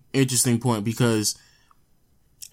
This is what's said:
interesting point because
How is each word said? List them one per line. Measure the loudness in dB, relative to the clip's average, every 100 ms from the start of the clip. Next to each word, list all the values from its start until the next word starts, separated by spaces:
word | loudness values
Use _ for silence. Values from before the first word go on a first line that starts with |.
| -4
interesting | 0 0 0 0 0
point | 0 -2 -2
because | 0 0 2 -2 -6 _ _ _ _ _ _ _ _ _ _ -14